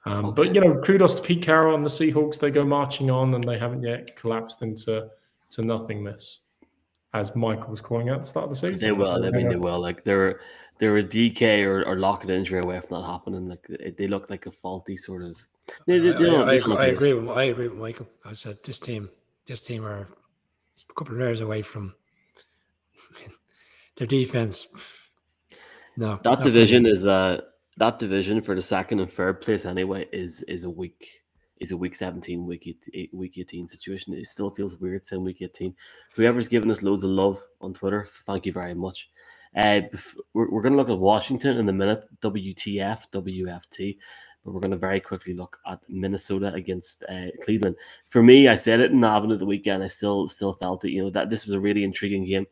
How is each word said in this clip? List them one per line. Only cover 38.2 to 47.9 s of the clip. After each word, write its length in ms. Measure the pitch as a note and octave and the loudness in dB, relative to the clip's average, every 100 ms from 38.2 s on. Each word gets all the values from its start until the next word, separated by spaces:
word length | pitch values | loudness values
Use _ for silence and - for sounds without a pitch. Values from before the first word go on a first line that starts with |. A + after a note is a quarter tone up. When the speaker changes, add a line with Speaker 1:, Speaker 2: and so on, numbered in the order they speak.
| - | -8
Speaker 2:
thank 200 | G2 G2 | -6 -6
you 60 | |
very 220 | F2+ F2 | -8 -10
much. 360 | F2 F#2 F#2 - _ - - _ - | -8 -10 -10 -20 _ -20 -20 _ 0
Uh, 260 | G#2+ G#2 - | 2 2 0
bef-, 240 | - - - - | -12 -16 -18 -8
we're, 180 | G#2+ A2+ | -2 -2
we're 120 | G#2+ | 0
gonna 140 | A2 C#3 | 2 2
look 140 | C3 | 2
at 80 | G2 | 2
Washington 600 | F#2+ G#2+ - C3 C#3 B2 | 4 2 0 -2 0 0
in 100 | G#2 | 0
a 40 | |
minute, 320 | F#2+ G2 G#2+ - - | 0 0 0 -6 -6
W 340 | A2 G2+ F#2+ | -6 -4 -8
T 260 | F#2 - G2+ | -10 -8 -6
F, 280 | G2 A2 - | -6 -6 -8
W 360 | G2 F#2 F#2 F2+ | -10 -8 -8 -10
F 220 | F2 _ | -10 _
T, 280 | - G2 G2 - - - _ | -10 -10 -10 -18 -20 -20 _
but 80 | - | -12
we're 80 | F#2+ | -6
gonna 160 | F#2+ F#2+ | -4 -4
very 240 | F#2 G2 | -2 -4
quickly 320 | - F#2 - | -4 -12 -10
look 260 | F2+ F2+ - - | -12 -12 -16 -16
at 120 | F#2 _ | -16 _
Minnesota 640 | F#2+ F#2+ F#2+ - G2 G2 | -8 -6 -6 -4 -4 -4
against, 500 | F2 F2+ F#2 - - - | -6 -8 -8 -10 -16 -14
uh, 200 | F#2 F2+ - | -12 -12 -12
Cleveland. 360 | - A2 G2+ E2+ - | -2 0 0 -4 -14